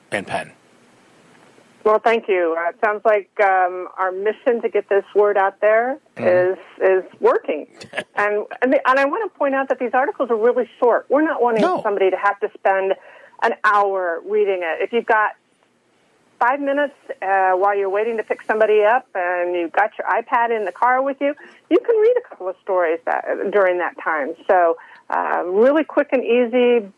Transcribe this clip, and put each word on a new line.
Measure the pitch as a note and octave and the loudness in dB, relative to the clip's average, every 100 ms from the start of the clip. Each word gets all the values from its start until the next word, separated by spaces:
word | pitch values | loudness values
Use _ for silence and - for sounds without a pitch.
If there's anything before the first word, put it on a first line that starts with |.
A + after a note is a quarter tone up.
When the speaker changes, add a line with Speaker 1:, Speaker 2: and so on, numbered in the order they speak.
| - | -10
Speaker 1:
and | G#2 - | -10 -6
pen. | - - _ _ _ _ _ _ _ _ _ _ _ _ _ | -10 -10 _ _ _ _ _ _ _ _ _ _ _ _ _
Speaker 2:
Well, | G#3+ G#3+ | 0 2
thank | A3+ A3+ A3+ | 2 0 0
you. | F#3 E3 E3 | 0 0 -2
Uh, | E3+ | -4
it | - | -4
sounds | A3 G#3 | -4 0
like, | A3 G#3 F#3 - | 0 0 -2 0
um, | G3 F#3 F3+ F#3 F3 - | 2 2 0 -4 -10 -6
our | F#3+ | -6
mission | F#3 G#3 G#3 B3+ A#3 | -2 -4 -2 -2 -2
to | A3+ | -2
get | G#3 - | -4 0
this | G3 - | 0 0
word | G3+ G#3 G3+ | 2 2 2
out | G3 G3 | 0 0
there | G#3 A3 B3 D4+ _ - | 2 2 0 -6 _ -4
Speaker 1:
Mm-hmm. | G3+ F3+ F3+ F#3 - - | 0 2 2 -2 -10 -2
Speaker 2:
is, | F#3+ F#3 | 2 2
is | F3+ - | -2 -2
working. | G#4 G4+ - D3+ - | 0 0 -2 -8 -8
Speaker 1:
<laughs> | - - - - - | -20 -14 -12 -10 -4
Speaker 2:
And, | G#3 G#3 - - | -2 -2 -6 -4
and, | B3+ | 0
the, | C#4+ - | 2 2
and | C4+ | 2
I | |
want | C#4 G4 G4+ | 2 -2 -6
to | - | -4
point | C#4+ | -2
out | C4+ C4+ | -2 -2
that | B3 | -4
these | A#3+ | -2
articles | B3+ D4 - A#3+ | 0 -2 -2 -2
are | A3+ | 0
really | A#3 B3 A3 - | 2 0 -2 0
short. | A#3+ G3 - | 2 2 2
We're | C#4 | 0
not | D#4+ C4+ | 0 0
wanting | A#3+ G#3+ | 0 2
Speaker 1:
No. | F4+ E4+ | 0 0
Speaker 2:
somebody | G#3+ G3+ F#3+ | -2 0 0
to | F3+ | 2
have | G3+ G3 | -2 -2
to | G3+ - | -6 -4
spend | G3+ F#3+ F#3+ F#3+ - - - - | 0 0 0 -4 -8 -20 -20 -4
an | A#3 - | -4 0
hour | G#3+ G#3 G3+ F#3+ F3+ E3 F#3+ | 0 2 2 -2 -4 -6 -2
reading | G#3+ G3+ F#3 | 0 0 -2
it. | E3 D3+ | -4 -4
If | G3 | -2
you've | A#3 A3 | -2 0
got | A3 G#3 - _ _ _ _ _ _ _ _ _ - | 0 0 -4 _ _ _ _ _ _ _ _ _ -2
five | A#3+ C#4+ | -2 0
minutes, | C#4 C#4+ C#4 - - - | -2 -2 -4 -6 -18 -10
uh, | F#3+ G3 F#3 | -2 0 2
while | F#3 G3+ G3+ | 2 2 0
you're | G3 | -2
waiting | G3+ A3+ A3+ | -2 -2 -4
to | |
pick | - G#3+ | -6 -6
somebody | - A3 G#3+ G#3+ | -4 0 2 4
up | G#3 B3+ - | 4 2 -2
and | F#3+ F3+ F3+ F3 | -6 -4 -2 -2
you've | F3 E3 | -4 -2
got | - - - | -2 -2 -4
your | - | -4
iPad | F#3+ A#3 B3 A#3 | -4 -2 -2 0
in | A3+ | -2
the | F#3 | -4
car | - B3 B3+ | -2 0 0
with | C4+ C4+ | -2 -2
you, | C#4+ D4 - - - | -4 -4 -12 -14 0
you | F4+ | 0
can | - A4 | 2 2
read | A4 B4 | 4 2
a | - | -4
couple | - F#3 | -12 -10
of | - | -10
stories | - F3+ E3 E3 | -2 0 0 -2
that, | - C#2 - - G3 | -2 -4 -4 -6 -2
during | G3+ F#3 F3+ | 2 2 0
that | D#3+ - | -4 -6
time. | F3+ D#3 D#3 - - | -4 -4 -4 -6 0
So, | F#3 E3+ E3 - - - | 2 2 0 -8 -20 -6
uh, | F3 E3 D#3+ E3+ | -4 -2 -4 -2
really | F#3+ B3+ D#4 | 2 4 2
quick | - D4+ C#4 | 0 -2 0
and | C4 | -2
easy, | - A#3+ A#3+ B3 B3 A#3+ G3 | 0 0 2 2 2 2 -2